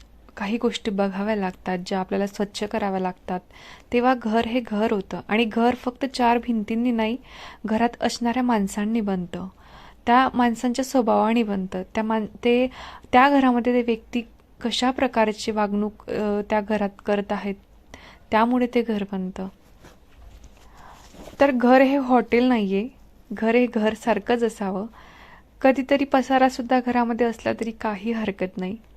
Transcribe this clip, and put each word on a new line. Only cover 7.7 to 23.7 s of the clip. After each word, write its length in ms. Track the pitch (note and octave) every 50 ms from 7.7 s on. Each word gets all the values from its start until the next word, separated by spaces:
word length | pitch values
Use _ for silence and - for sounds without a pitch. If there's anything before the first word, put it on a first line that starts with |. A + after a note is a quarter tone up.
| A3 A3+ A#3 A#3+ A#3+ -
असणाऱ्या 420 | - A#3+ - - A#3+ A#3 A3+ B3+ B3+
माणसांनी 580 | B3 A#3 G#3+ G3 G3 - - G#3 G#3+ A3+ A#3
बनतं, 460 | G#3+ G3+ F#3+ F#3 F3+ F3 - F3+ F#3 F#3+ - - - - - - - - - - -
त्या 220 | - A#3+ B3+ C4 B3+ -
माणसांच्या 500 | B3 B3 A#3+ A3+ - - B3+ A#3+ C4+ C4
स्वभावाने 580 | B3+ - C4+ A#3 A3 G#3+ G#3 G#3 G#3+ A3+ A#3+ A#3
बनतं. 400 | G#3 G3+ G3 F#3 F#3+ - F#3 F#3 - -
त्या 100 | A3 G#3+
मान-, 320 | A3 A3 A3 G#3+ G#3+ A3 - -
ते, 260 | A#3+ A#3+ A#3+ B3+ B3+ - - - - - - - - -
त्या 180 | B3 C4 C#4+
घरामध्ये 420 | C#4+ C#4 C4 B3+ B3 A#3+ A3+ B3 B3
ते 80 | B3 A#3
व्यक्ती 400 | A#3 A3+ A3+ - - - A#3+ A3+ - - - - _ - _
कशा 300 | - A#3 G#3 - B3+ B3+
प्रकारची 600 | C4 - C#4+ B3+ - A#3 A3 G#3+ G#3+ - - -
वागणूक, 600 | G#3+ G#3+ G#3 G3+ G3+ G#3 G#3 G#3+ G#3 - - -
अ, 300 | - - G#3+ G#3 G#3 G#3 G#3 -
त्या 100 | A3 G#3+
घरात 280 | G#3 G3+ G#3+ G#3 G3+ G3 G3 - -
करत 260 | - G#3 G3+ G3+ - G#3
आहेत, 220 | G3 G3 G3+ G3 - - _ - - - - - - - - - - - -
त्यामुळे 360 | - G#3+ A3+ A#3 B3 B3 B3 A#3+ -
ते 80 | A#3+ A#3
घर 220 | A#3 A3 G3+ G3+ G3 -
बनतं. 360 | F#3+ F#3 F#3 F#3+ - F#3+ F#3+ - _ - - - - - - - - - _ - - - - - - - - - - - - - - - - - - - - - - - - - -
तर 100 | C#4 C#4
घर 300 | C4 A#3+ A#3+ B3 B3+ C4
हे 160 | C#4 C4 C#4
हॉटेल 480 | C#4+ C4 B3 B3+ A#3+ A#3 A#3+ - A#3 B3
नाहीये, 440 | B3+ B3 A3+ G#3 F#3+ G3 G3 G#3+ C4+ - - - - - - - _ G#3
घर 220 | G3 A3+ A3+ A3+
हे 120 | B3 B3
घरसारखंच 760 | A#3+